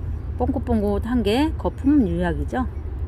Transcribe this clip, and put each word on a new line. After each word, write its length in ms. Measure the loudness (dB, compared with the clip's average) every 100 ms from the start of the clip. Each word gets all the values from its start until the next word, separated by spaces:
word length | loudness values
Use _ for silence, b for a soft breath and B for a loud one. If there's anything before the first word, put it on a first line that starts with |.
| -4 -6 -6 -2
뽕긋뽕긋한 840 | -2 0 0 2 2 0 0 0
게 300 | 2 2 2 0
거품 500 | -4 -2 4 4 4
유약이죠. 760 | 2 0 0 -2 -2 -4 -6 -8 -6